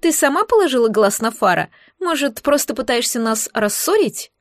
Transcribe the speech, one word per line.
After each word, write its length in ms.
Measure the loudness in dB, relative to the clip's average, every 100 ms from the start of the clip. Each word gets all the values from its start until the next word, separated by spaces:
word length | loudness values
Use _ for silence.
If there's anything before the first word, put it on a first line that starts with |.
«Ты 120 | 0
сама 320 | 2 2 2
положила 440 | 2 2 4 2 2
глаз 320 | 4 2 2
на 100 | -4
Фара? 400 | 0 0 0 -2 _ _ _
Может, 440 | -4 -2 -2 -2
просто 320 | 0 0 0
пытаешься 460 | -6 -2 -2 -2 -2
нас 280 | -2 -2 -4
рассорить?» 760 | -2 -2 -2 0 2 2 -2 -16 _